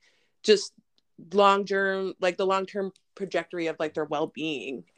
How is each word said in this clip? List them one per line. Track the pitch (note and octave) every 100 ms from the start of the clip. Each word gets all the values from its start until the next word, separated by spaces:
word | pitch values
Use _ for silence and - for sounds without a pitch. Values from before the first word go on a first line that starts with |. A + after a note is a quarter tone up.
| _ _ _ _
just | - G3+ - - _ _ _ - E3
long-term, | F#3+ G3+ G3 G3 G3 G3 F#3+ F#3+ -
like, | F#3 F3+
the | F#3+
long-term | F#3+ F#3+ G3+ F#3+ - _ -
trajectory | F#3+ F3 E3+ F3+ D#3+
of, | D#3+
like, | D#3
their | D#3+ D3+
well-being | D3+ D#3 - D#3 C#3 A2 B2 -